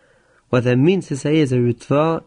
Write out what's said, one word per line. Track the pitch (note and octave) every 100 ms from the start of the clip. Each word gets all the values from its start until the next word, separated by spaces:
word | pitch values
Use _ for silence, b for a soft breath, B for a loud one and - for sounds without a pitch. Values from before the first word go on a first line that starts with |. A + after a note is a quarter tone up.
| b b b b b
What | B2+
that | A#2+ B2
means | D3+ F#3+ -
to | C#3
say | D3 D#3
is | C#3
that | B2+
Ritva | A#2+ A#2+ - C#3+ D#3+ E3